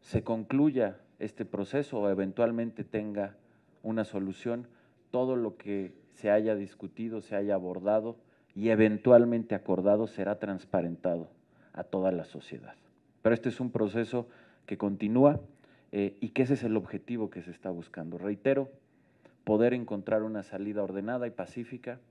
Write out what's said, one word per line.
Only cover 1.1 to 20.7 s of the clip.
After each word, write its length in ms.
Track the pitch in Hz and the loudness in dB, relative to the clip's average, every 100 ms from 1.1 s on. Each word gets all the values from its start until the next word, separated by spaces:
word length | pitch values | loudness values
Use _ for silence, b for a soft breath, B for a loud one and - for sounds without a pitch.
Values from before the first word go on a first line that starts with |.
| _ | _
este 260 | 107 - | -10 -8
proceso 560 | 104 98 98 139 143 120 | -6 -4 -2 -2 -2 -2
o 100 | 101 | 0
eventualmente 760 | 98 95 92 117 117 117 107 | 0 -2 0 0 0 -4 -6
tenga 520 | 104 110 107 104 101 - b b b b | -6 -6 -4 -6 -6 -10 b b b b
una 220 | - 113 | -6 -4
solución, 640 | 107 101 95 92 120 120 120 b b b _ | -4 -4 -6 -6 -6 -6 -8 b b b _
todo 260 | 131 127 127 | -2 0 0
lo 200 | 113 - | -2 -6
que 380 | 104 101 92 - _ | -6 -4 -6 -12 _
se 180 | _ 107 | _ 4
haya 260 | 104 110 107 | 4 4 0
discutido, 640 | 98 - 101 - 113 110 | -4 -10 -14 -8 -8 -8
se 160 | 101 104 | -6 -4
haya 180 | 101 | 0
abordado 600 | 98 90 92 98 110 110 117 b b b | 0 -2 -4 2 2 0 -10 b b b
y 160 | - 110 | -2 2
eventualmente 840 | 110 110 107 127 120 120 117 113 | 6 4 4 8 8 8 2 0
acordado 540 | 98 - 92 95 104 110 | -4 0 2 4 4 2
será 300 | - 95 104 | -4 -4 -4
transparentado 920 | 104 92 - 95 85 85 90 85 82 _ _ b b | -4 -8 -2 -2 -2 -4 -4 -4 -6 _ _ b b
a 120 | - | -12
toda 280 | 90 98 92 | -6 0 0
la 120 | 90 | -2
sociedad. 500 | 80 73 - 62 - - _ _ _ _ | -6 -14 -14 -16 -16 -20 _ _ _ _
Pero 120 | 110 | 0
este 140 | 113 123 | 2 0
es 120 | - | -4
un 100 | 123 | -6
proceso 580 | 120 107 107 113 123 120 B B B - | -2 -2 -2 -2 -4 -6 B B B -12
que 120 | 101 | -4
continúa, 600 | 104 98 107 120 139 127 - b b b b | -2 -2 0 6 6 6 -6 b b b b
eh, 220 | 101 101 - | -2 -2 -2
y 100 | 110 | -6
que 100 | - | 0
ese 140 | 127 | 2
es 80 | 139 | 0
el 140 | 120 110 | 0 -2
objetivo 500 | 90 101 - 120 104 | -4 -12 -8 -6 -6
que 140 | 92 | -8
se 80 | 85 | -16
está 180 | 85 95 | -10 -8
buscando. 480 | 87 82 - 82 85 | -8 -10 -12 -10 -8
Reitero, 540 | 95 104 135 139 135 - b b b b b b | -6 -2 2 2 0 -10 b b b b b b
poder 300 | - 107 120 | 0 4 4
encontrar 480 | 123 117 104 98 107 | 2 -4 -8 -2 -2
una 200 | 110 107 | -2 -6
salida 400 | 101 98 101 | -8 -8 -6